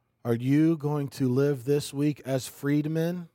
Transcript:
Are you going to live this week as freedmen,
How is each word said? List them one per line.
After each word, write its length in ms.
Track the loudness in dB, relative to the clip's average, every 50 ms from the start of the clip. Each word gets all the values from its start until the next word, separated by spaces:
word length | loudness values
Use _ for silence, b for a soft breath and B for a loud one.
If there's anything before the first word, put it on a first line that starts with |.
| _ _ _ _ -2
Are 80 | -2 -2
you 420 | 0 2 2 4 4 4 4 2
going 340 | 0 -2 -2 -2 -2 -4 -4
to 200 | -4 -2 0 2
live 340 | 2 4 2 2 0 -2 0
this 300 | 0 0 0 0 -2 -4
week 300 | -2 0 0 0 -2 -4
as 220 | -4 -4 -4 -4 -6
freedmen, 840 | -10 -6 -2 0 0 2 0 0 -2 -2 -2 -2 -4 -6 -10 -12 _